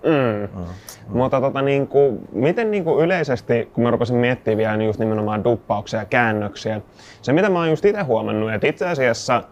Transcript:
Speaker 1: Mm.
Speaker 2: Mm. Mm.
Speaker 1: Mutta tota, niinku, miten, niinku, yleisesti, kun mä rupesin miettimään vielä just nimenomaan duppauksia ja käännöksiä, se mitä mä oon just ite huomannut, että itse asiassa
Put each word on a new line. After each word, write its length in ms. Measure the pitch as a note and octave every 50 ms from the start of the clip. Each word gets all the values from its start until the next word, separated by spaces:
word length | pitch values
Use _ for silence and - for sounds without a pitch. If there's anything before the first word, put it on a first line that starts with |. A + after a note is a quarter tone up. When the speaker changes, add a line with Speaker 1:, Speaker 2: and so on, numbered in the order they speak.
| -
Speaker 1:
Mm. 560 | - E3 C#3+ C3 A#2+ G#2+ G#2 G#2 G2 G2 G2
Speaker 2:
Mm. 20 |
Mm. 560 | F2+ F2 F2+ F#2 - - - - - - G#2 A#2+
Speaker 1:
Mutta 240 | B2+ C3 - C3+
tota, 200 | B2 C#3 G#2 C3+
niinku, 580 | C3+ C#3 C#3 C#3 C#3 C3 - C#3 C#3+ C#3 A2+ - - -
miten, 400 | - F#2+ A#2+ D3 F3+ A3+ A#3 A3
niinku, 300 | G#3 G#3 F3 D#3+ C#3+ C3+
yleisesti, 680 | D#3 E3+ F#3+ F3 D#3 C#3 C3 A2 - - B2 A#2 A2 - -
kun 100 | - A#2
mä 80 | A#2+
rupesin 260 | A#2 A#2 A#2+ A2+ B2 A#2+
miettimään 400 | A#2+ B2 B2+ A#2+ - - A2 G#2+
vielä 260 | A2 A2 A2 G#2+ A2
just 160 | A2 G#2+ A2
nimenomaan 440 | A#2 A2 A2 G#2+ G#2+ G#2+ G#2+ G#2+ F#2+
duppauksia 560 | A#2+ A#2+ G#2+ - - G#2 G#2 G#2 - - A2+
ja 60 | G#2+
käännöksiä, 760 | G2 - B2+ A#2+ A2+ G#2+ G#2+ G#2 G2+ - - - A2 G#2+ G#2+ G#2+ - - - - - - -
se 120 | - - B2+
mitä 160 | D#3+ F#3+ G3
mä 100 | F#3+ F3
oon 100 | E3+ D#3+
just 160 | D#3 D3+ -
ite 160 | G3+ G3+ G#3 G3+
huomannut, 480 | C3+ A#2+ A2 G#2+ G#2+ G#2+ G#2+ A2 A2 A2
että 140 | G#2 - C#3
itse 200 | D#3+ - G3+ F3+
asiassa 560 | F3 C#3+ C3 B2 A#2 - - - B2+ A#2 A2 -